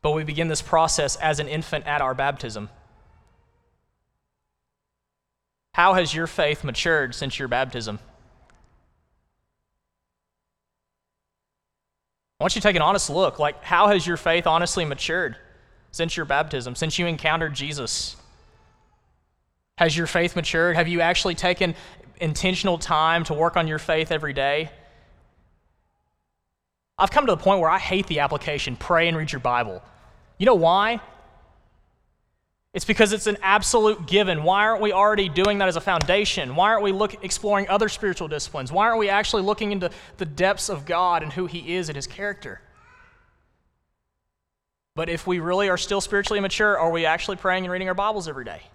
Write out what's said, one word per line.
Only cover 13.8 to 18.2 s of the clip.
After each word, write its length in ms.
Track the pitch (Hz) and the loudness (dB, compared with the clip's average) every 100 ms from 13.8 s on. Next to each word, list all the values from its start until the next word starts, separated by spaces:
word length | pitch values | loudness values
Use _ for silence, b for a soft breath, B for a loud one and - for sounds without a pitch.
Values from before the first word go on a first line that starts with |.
| 208 | 6
has 180 | 202 170 | 4 2
your 120 | 170 | -2
faith 280 | 175 170 170 | 0 2 2
honestly 380 | 160 175 - | 2 0 -2
matured 540 | 160 135 - 170 156 113 - _ _ _ _ | -4 -4 -4 -2 -4 -8 -20 _ _ _ _
since 260 | - 165 - | -6 -4 -4
your 80 | 151 | 0
baptism, 500 | 143 151 143 123 120 | 0 0 -4 -8 -6
since 240 | 160 - | -4 -2
you 80 | 175 | -2
encountered 460 | 160 160 160 160 | 0 0 0 -2
Jesus? 640 | 135 139 147 117 - - - | -4 -8 -6 -6 -6 -6 -12